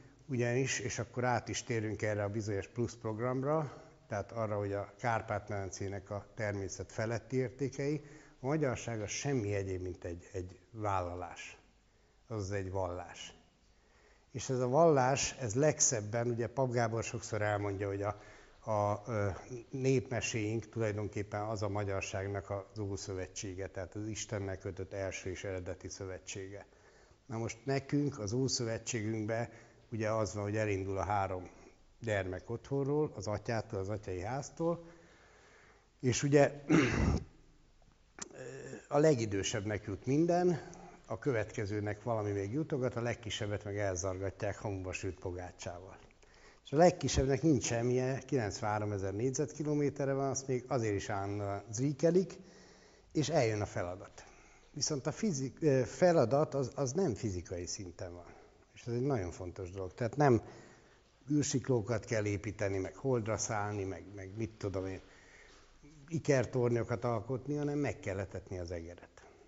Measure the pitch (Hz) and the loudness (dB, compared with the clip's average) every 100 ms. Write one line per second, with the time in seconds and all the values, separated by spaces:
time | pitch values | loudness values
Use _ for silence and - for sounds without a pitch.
0 | - - - 127 120 123 131 - 123 - | -20 -18 -4 0 2 2 2 0 -4 -4
1 | 113 - 123 117 - 101 - 117 107 101 | -4 0 2 2 0 -6 -2 -2 -2 -2
2 | 107 104 101 110 104 98 - - 113 - | 0 0 0 -2 -2 -2 -2 -2 -4 -2
3 | 110 107 123 131 135 156 139 - - - | -6 -2 -2 0 2 0 0 -6 -18 -20
4 | - 104 - 117 110 104 101 101 98 - | -6 -6 -4 -2 -2 0 0 -2 -4 -4
5 | 123 113 - 104 - 101 95 - 98 98 | 0 0 0 -4 -2 -4 -4 -6 -6 -6
6 | - 101 - - 107 101 95 - 95 - | -6 -8 -8 -6 -4 -2 -4 -6 -8 -4
7 | 110 113 - 131 127 101 135 - 143 151 | -2 -2 -2 -2 -2 -2 -4 -2 -2 -2
8 | - - - - 131 156 143 113 - 113 | -6 -18 -20 -8 -2 2 2 0 -4 -4
9 | 104 - 139 135 101 101 95 92 90 87 | -4 -4 0 0 2 0 0 -2 -4 -6
10 | 92 87 - 95 90 - - 113 104 95 | -8 -8 -8 -8 -8 -12 -16 -4 0 0
11 | 90 90 85 - - - - _ _ _ | 0 -4 -8 -10 -14 -16 -20 _ _ _
12 | _ _ - 110 95 101 95 95 92 90 | _ _ -8 -6 -2 -2 -2 -2 -2 -4
13 | 87 - - - - _ _ _ _ _ | -10 -12 -16 -16 -20 _ _ _ _ _
14 | - - _ 120 - 127 127 139 170 143 | -20 -20 _ -8 -2 0 4 8 8 8
15 | 127 135 - - 127 113 151 147 - 120 | 6 4 0 -2 -2 4 4 6 4 2
16 | 104 117 120 117 113 - 127 120 113 113 | -2 0 0 0 -2 0 2 2 2 0
17 | 107 113 - 107 104 104 101 95 101 98 | -2 -6 -4 0 2 2 0 0 -2 -2
18 | 101 - - - - - - 107 104 104 | -2 -4 -8 -20 -20 -12 -2 2 2 0
19 | - 110 101 87 - 123 - 135 131 135 | -2 0 0 -2 -8 -12 -8 0 4 4
20 | - 117 - 117 107 113 110 113 110 104 | 2 -2 0 0 0 -2 -4 -2 0 0
21 | 104 107 98 104 107 110 104 104 101 95 | -2 -4 -4 -4 -2 -2 0 0 0 -2
22 | - 101 98 98 - 101 95 107 101 98 | -2 -4 -2 -4 -4 -6 -6 -6 -6 -4
23 | - 95 90 - 101 90 95 - 90 107 | -6 -6 -6 -8 -8 -6 -6 -6 -8 -6
24 | 107 104 - 104 98 95 101 90 95 101 | -6 -6 -4 -4 -4 -6 -6 -8 -6 -4
25 | 95 - 98 87 101 92 90 87 95 - | -4 -4 -6 -6 -6 -6 -6 -8 -10 -10
26 | 98 90 - 104 95 101 92 - - - | -10 -10 -10 -10 -10 -12 -16 -20 -20 -20
27 | - - - 113 113 - 139 135 135 147 | -20 -20 -8 -4 -4 -4 -2 -2 0 0
28 | 143 117 104 120 131 - 117 113 110 120 | 0 -2 -2 0 0 0 -2 -4 -4 -2
29 | 107 110 107 113 131 - - - - 110 | -2 -2 0 -2 -2 -8 -20 -20 -8 -2
30 | 107 110 104 101 101 107 107 95 95 95 | 0 2 0 0 -2 0 2 0 0 -2
31 | 87 104 98 92 90 - - - - - | 2 2 2 -2 -8 -16 -20 -20 -20 -8
32 | 113 104 92 92 - 117 - 139 139 147 | 0 0 0 -4 -6 -8 -2 0 2 2
33 | 151 147 101 104 - 113 - 101 95 107 | 0 -2 -2 -2 0 -2 0 -4 -2 -4
34 | 101 92 98 135 135 - 165 170 - - | -4 -4 -4 -4 -6 -2 -2 -2 -6 -20
35 | - - - - - - - - _ _ | -20 -20 -20 -20 -20 -20 -20 -20 _ _
36 | 127 113 143 143 135 - - 160 127 - | 2 2 6 8 8 4 4 6 6 4
37 | - - - - - - - _ - - | 2 2 -2 -16 -20 -20 -20 _ -20 -20
38 | _ - - - 131 135 - 131 - 147 | _ -14 -12 -12 -12 -10 -12 -12 0 6
39 | 156 131 110 98 95 117 101 104 - 95 | 8 8 4 0 0 0 0 -2 -2 -4
40 | - 143 170 175 180 156 - - - - | 2 4 6 6 4 2 -2 -14 -18 -16
41 | - 113 147 117 104 - 101 104 104 101 | -8 -4 0 0 0 -4 -2 -2 -2 -2
42 | 123 113 104 101 98 135 156 147 123 117 | -2 0 0 0 0 -2 -2 0 0 0
43 | 117 107 107 - 107 101 101 101 101 92 | -2 -2 -4 -4 -2 -2 -2 0 0 0
44 | 95 92 98 - 104 98 110 95 92 87 | -2 -2 -4 -2 -4 -2 -4 -4 -4 -6
45 | 98 90 95 87 90 - - 87 95 - | -6 -6 -6 -6 -8 -10 -10 -10 -12 -18
46 | - - - - - - - 139 175 170 | -20 -20 -20 -20 -20 -20 -2 6 6 6
47 | 131 - 135 - 165 131 - 117 123 123 | 2 2 4 4 6 4 4 2 2 2
48 | 127 135 - 139 104 - 107 107 104 101 | 2 -2 0 0 0 0 0 0 0 -2
49 | 95 101 131 131 147 - 151 147 143 143 | -2 0 0 0 -2 -2 0 2 2 0
50 | 135 139 139 - - 127 123 139 110 101 | 0 0 0 -2 -2 -2 0 0 2 0
51 | 95 101 98 104 101 101 - 110 139 143 | 0 -2 -2 -2 -2 -4 -6 -2 -2 4
52 | 165 175 190 - - - - - - - | 4 6 2 -4 -18 -20 -20 -20 -20 -20
53 | - - 139 160 117 104 101 117 90 95 | -6 0 2 4 4 4 0 -2 -4 -6
54 | 104 - - - - - - 151 - 147 | -12 -18 -20 -20 -20 -20 -14 -4 -2 -2
55 | 151 - 220 139 131 - 156 135 110 - | -2 -2 0 0 -2 2 6 6 4 4
56 | 180 165 113 139 151 139 127 - 139 147 | 6 8 6 6 4 0 -2 -2 -2 2
57 | 185 101 113 90 - 87 87 - 90 85 | 2 2 -2 -4 -6 -6 -6 -6 -8 -8
58 | 92 87 87 - - - - - - 120 | -10 -10 -14 -18 -20 -20 -20 -12 -4 0
59 | 135 127 87 - 90 85 90 95 92 - | 2 0 -2 -6 -8 -8 -8 -6 -6 -4
60 | 117 - 147 113 - - - - - - | -2 4 8 6 4 -14 -20 -20 -20 -20
61 | _ _ - 151 135 131 - 123 104 113 | _ _ 0 2 2 0 2 2 2 -2
62 | - 113 104 101 107 - 101 98 92 - | 0 0 2 0 -2 -2 0 0 -2 -2
63 | 135 123 107 104 - 110 104 104 95 85 | 0 2 2 -2 -2 -2 -2 -2 -4 -6
64 | 85 101 95 104 107 - 104 92 95 92 | -10 -12 -10 -6 -6 -4 -4 -2 -4 -6
65 | - - - - - - - - 143 - | -12 -20 -20 -20 -20 -20 -20 -20 -20 -20
66 | - 160 - 135 107 131 120 120 107 113 | -6 -2 4 4 4 2 2 2 0 -2
67 | 123 117 104 131 135 147 147 147 139 - | 0 -2 -2 -4 -4 -2 0 0 -2 -2
68 | 107 95 95 92 - 92 87 87 82 85 | -4 -4 -4 -8 -8 -8 -6 -8 -8 -14
69 | - - - - | -20 -20 -20 -20